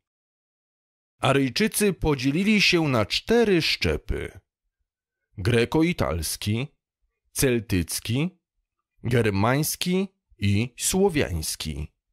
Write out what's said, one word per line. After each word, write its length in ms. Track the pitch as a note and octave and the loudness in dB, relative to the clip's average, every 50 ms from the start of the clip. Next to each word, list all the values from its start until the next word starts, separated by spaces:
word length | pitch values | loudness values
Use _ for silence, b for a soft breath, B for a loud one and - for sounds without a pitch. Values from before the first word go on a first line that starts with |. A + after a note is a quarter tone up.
| _ _ _ _ _ _ _ _ _ _ _ _ _ _ _ _ _ _ _ _ _ _ _ _ | _ _ _ _ _ _ _ _ _ _ _ _ _ _ _ _ _ _ _ _ _ _ _ _
Aryjczycy 720 | - B2+ C3 C#3 C#3 B2+ A#2+ - G#3+ A3 - - G#3 G3+ F3 | 0 2 2 2 2 0 0 0 -2 0 0 0 0 0 0
podzielili 680 | - - D#3 C#3+ B2 B2 C#3 C#3 F3 G3+ G#3+ G#3+ G3+ | 0 0 -2 0 0 0 0 0 0 2 2 2 4
się 260 | F3 - F3+ E3+ D#3+ | 4 4 2 2 2
na 180 | C#3+ C3 A2+ G2+ | 2 2 0 0
cztery 560 | - - - - - A3+ A#3+ A#3 G#3 F#3 E3 | 0 -2 -6 -2 0 2 2 4 4 2 2
szczepy: 800 | D3+ - - - - E2+ D2+ C#2+ - - - C#2+ C#2+ C#2+ - - - _ _ _ _ _ _ _ _ _ _ _ _ _ _ _ _ _ _ | 2 0 -4 -2 -2 -2 -2 -2 -4 -8 -8 -8 -8 -10 -12 -16 -20 _ _ _ _ _ _ _ _ _ _ _ _ _ _ _ _ _ _
grekoitalski, 1300 | - F#2 A#2+ B2 A2+ A#2 - - D#3 D#3+ F3 E3+ - F2 C2+ D#2 E2 D2+ - - - - G#2 G#2+ A#2 C#3 - _ _ _ _ _ _ _ _ _ _ _ _ | -4 -2 2 2 2 2 2 2 2 2 2 0 -2 -2 -2 -2 -4 -4 -6 -8 -6 -4 -2 -2 -2 -4 -8 _ _ _ _ _ _ _ _ _ _ _ _
celtycki, 1000 | _ - C#3+ C3 A#2+ A#2+ G#2 - G2 F2+ E2 - - - - - A2+ C3+ D#3+ F#3 - _ _ _ _ _ _ _ _ _ _ _ _ _ - | _ -2 0 2 2 0 0 0 0 -2 0 -2 -6 -8 -6 -4 -2 -2 -2 -2 -4 _ _ _ _ _ _ _ _ _ _ _ _ _ -4
germański 1040 | B2 B2+ A#2+ A2 G#2+ G2 G2 G#2 A#2 C3 C#3+ D#3 - - - - F3+ F3+ F#3+ G3 - _ _ _ _ _ | 0 0 2 2 2 2 2 2 2 2 0 0 -2 -4 -4 -4 -2 -2 -2 -2 -4 _ _ _ _ _
i 360 | _ G2+ G2+ G2+ G2+ A#2+ B2+ - | _ -2 0 0 0 0 -4 -6
słowiański. 1080 | - - - - F#3 G3 G3+ D#3 C#3+ G#2 - F2 D#2+ D#2 - - - - D#2 D2 C#2+ D2+ - _ _ _ _ | -6 -4 -2 2 2 2 2 2 0 -2 -2 -4 -6 -6 -6 -8 -8 -8 -8 -8 -8 -10 -12 _ _ _ _